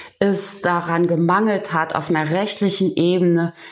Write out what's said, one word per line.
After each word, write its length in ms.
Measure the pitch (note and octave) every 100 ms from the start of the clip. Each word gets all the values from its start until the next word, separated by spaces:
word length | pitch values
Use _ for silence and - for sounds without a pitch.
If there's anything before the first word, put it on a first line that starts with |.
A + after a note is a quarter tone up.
| - -
es 440 | G3+ G3 - -
daran 440 | F3 F3 E3 E3+ F3
gemangelt 640 | E3 E3+ F#3 A3 G3 -
hat, 200 | E3 D#3+
auf 160 | - D#3
einer 220 | D#3+ D3+
rechtlichen 640 | F3 G#3 - G3+ - F#3 -
Ebene 580 | E3+ F3+ F3+ E3+ E3+ - -